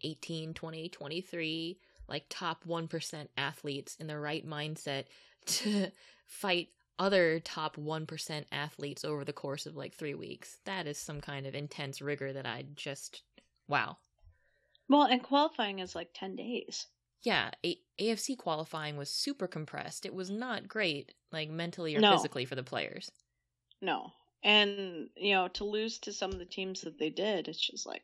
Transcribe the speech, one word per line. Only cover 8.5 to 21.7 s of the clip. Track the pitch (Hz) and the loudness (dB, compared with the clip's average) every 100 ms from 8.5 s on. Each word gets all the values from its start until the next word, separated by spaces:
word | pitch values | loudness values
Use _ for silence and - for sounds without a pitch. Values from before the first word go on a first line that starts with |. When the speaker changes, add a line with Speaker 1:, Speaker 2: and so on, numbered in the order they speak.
Speaker 1:
athletes | 143 151 - 143 - 156 | -4 -4 -4 -6 -4 -2
over | 147 | -2
the | 143 | -4
course | - 139 143 151 | -6 -4 -6 -6
of, | 156 | -8
like, | 139 | -10
three | - 151 | -6 -6
weeks. | 147 - - - - 196 | -6 -8 -10 -14 -12 -6
That | 190 151 | -4 -4
is | 143 | -4
some | - 147 | -6 -8
kind | 147 139 135 | -6 -6 -4
of | 143 | -6
intense | 147 - 139 139 | -6 -6 -6 -4
rigor | 139 143 135 | -2 -2 -2
that | 135 123 | -4 -4
I | 120 139 147 | -6 -8 -8
just, | 147 139 - - - _ _ _ - | -8 -6 -10 -14 -20 _ _ _ 2
wow. | 139 107 - _ _ - _ _ _ _ _ - | 2 2 -4 _ _ -20 _ _ _ _ _ 8
Speaker 2:
Well, | 294 | 10
and | 254 247 | 10 6
qualifying | - 285 311 - 202 196 | 6 6 6 2 -2 -2
is, | 180 170 | -6 -6
like, | 170 | -8
ten | - 190 - | -8 -6 -6
days. | 220 247 - - - _ _ _ | -4 -6 -6 -8 -10 _ _ _
Speaker 1:
Yeah, | 240 160 98 - 175 | 2 4 2 0 -2
A-, | - _ - | -4 _ -2
A | 220 | 0
F | 220 | 2
C | - 254 | -2 -2
qualifying | 170 156 160 160 151 147 | 0 -2 -2 -4 -4 -4
was | 143 | -2
super | - 285 277 175 | -2 -2 -2 -2
compressed. | 160 151 143 160 - 196 | -4 -6 -6 -6 -6 -6
It | |
was | 185 185 | -4 -4
not | 208 247 208 202 | -4 -2 -4 -4
great, | 220 185 143 - - _ | 0 2 0 -4 -18 _
like, | 160 156 | -4 -2
mentally | 160 170 | -2 -4